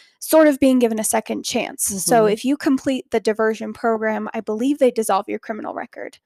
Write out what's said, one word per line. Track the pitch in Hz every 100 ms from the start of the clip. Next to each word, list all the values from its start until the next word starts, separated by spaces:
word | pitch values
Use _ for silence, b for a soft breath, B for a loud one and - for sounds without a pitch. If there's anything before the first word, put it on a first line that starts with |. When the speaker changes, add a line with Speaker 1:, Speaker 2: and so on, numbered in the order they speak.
| B B
Speaker 1:
sort | - 311 302
of | 269
being | 269 254
given | 233 220
a |
second | 220 220 - 214
chance. | - - - -
So | - 196 - 240
Speaker 2:
Mm-hmm. | 220
Speaker 1:
if | 220
you | 247 285
complete | 320 269 285 262 -
the | 226
diversion | 220 214 220 220 214
program, | 214 233 220 220 214 214
I | 226
believe | 214 214 269 294
they | 254
dissolve | 240 220 190 202
your | 214
criminal | - 220 -
record. | - - - - -